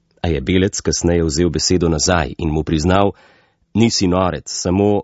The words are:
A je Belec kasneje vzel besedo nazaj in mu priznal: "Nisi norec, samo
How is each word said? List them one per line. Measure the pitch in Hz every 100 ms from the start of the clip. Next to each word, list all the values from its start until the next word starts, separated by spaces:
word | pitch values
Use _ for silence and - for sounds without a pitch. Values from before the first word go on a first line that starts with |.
| _ _
A | 85
je | 73
Belec | 65 92 98 -
kasneje | - - 85 85
vzel | 82 73 87
besedo | 80 - 92 85
nazaj | 78 92 87 67 -
in | 82
mu | 78
priznal: | 76 80 87 95 101 - _ _ _ _ _
"Nisi | 101 113 - 95
norec, | 90 90 73 -
samo | - 92 95 104 101